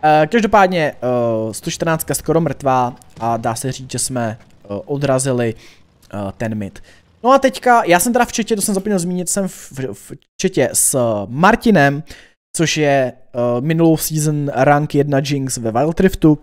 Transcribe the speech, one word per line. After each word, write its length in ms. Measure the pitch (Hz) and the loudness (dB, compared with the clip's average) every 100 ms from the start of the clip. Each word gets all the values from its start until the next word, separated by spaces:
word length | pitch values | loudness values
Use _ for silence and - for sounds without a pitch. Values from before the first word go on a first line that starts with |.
Eh, 240 | 151 151 156 | 4 4 4
každopádně, 640 | 233 214 214 190 180 151 | 2 4 4 4 2 -2
eh, 600 | - 123 123 117 113 110 | -2 -2 0 0 0 -4
sto 160 | 107 - | -6 -10
čtrnáctka 440 | - 165 160 - | -6 -2 -2 -4
skoro 260 | 143 - 156 | -6 0 0
mrtvá 560 | 165 135 139 127 123 135 - - | 0 -2 0 0 0 -4 -20 -8
a 160 | 113 117 | -4 -2
dá 180 | 117 | -2
se 180 | 113 135 | -4 -6
říct, 180 | 127 131 | -8 -8
že 80 | 127 | -6
jsme, 400 | - 127 113 107 | -4 -4 -4 -6
eh, 280 | - - 101 101 | -16 -20 -10 -10
odrazili, 720 | - 143 143 131 135 123 117 110 - - _ _ _ | -6 -4 0 0 0 0 -2 -4 -14 -20 _ _ _
eh, 180 | 101 98 - | -8 -8 -6
ten 180 | 113 | -6
mid. 280 | 208 98 - - - _ _ | -6 -8 -14 -20 -20 _ _
No 80 | 233 | 2
a 60 | 269 | 4
teďka, 440 | 269 - 254 240 | 2 0 2 2
já 160 | 175 175 | 4 2
jsem 120 | 240 | 2
teda 120 | 240 | 0
v 80 | 240 - | 0 -2
chatě, 200 | 226 214 | -2 -2
to 60 | |
jsem 120 | 190 | -2
zapomněl 240 | 190 202 196 | -2 -2 -2
zmínit, 300 | 170 180 180 | -2 -6 -4
jsem 200 | - 190 | -4 -4
v, 240 | - - 135 131 | -8 -18 -10 -10
v 200 | 208 - 131 _ _ | -10 -16 -20 _ _
chatě 280 | 185 185 131 | -2 0 0
s 260 | - - 135 120 107 98 | 0 0 0 0 0 -4
Martinem, 760 | 123 185 226 240 196 143 143 - - - _ _ - | 2 2 4 4 4 4 0 -10 -20 -20 _ _ -4
což 200 | 156 - | -2 0
je, 360 | 151 139 127 | 2 2 0
eh, 260 | - - 123 120 120 | -4 -12 -4 -2 -2
minulou 360 | 139 165 165 156 | -2 2 4 2
season 540 | - 156 151 151 143 | 0 -2 -2 -2 -2
rank 400 | 127 135 147 147 | 2 4 4 2
jedna 260 | 143 147 139 | 0 2 0
Jinx 320 | 143 143 131 - | 0 -4 -4 -4
ve 160 | 113 | -2
Wild 280 | 110 151 170 | 0 0 2
Riftu. 380 | 190 - 160 147 | 0 4 4 4